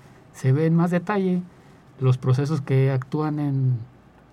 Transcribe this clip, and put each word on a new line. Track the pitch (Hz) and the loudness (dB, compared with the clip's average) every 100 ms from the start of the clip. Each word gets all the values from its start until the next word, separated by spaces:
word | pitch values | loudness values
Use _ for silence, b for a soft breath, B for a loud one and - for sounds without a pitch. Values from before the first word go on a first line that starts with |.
| B B B | B B B
se | - 131 | -4 0
ve | 139 160 | 2 2
en | |
más | 165 175 | 2 2
detalle | 175 180 202 185 180 180 B B B B - | 0 -2 -2 0 -2 -4 B B B B -2
los | 131 127 | 0 2
procesos | 131 127 143 160 | 0 0 0 -4
que | 131 135 135 | 0 0 2
actúan | 131 131 151 151 151 | 0 -4 -4 -2 -2
en, | 147 135 131 120 117 - - - - | -2 0 0 -2 -6 -18 -20 -20 -20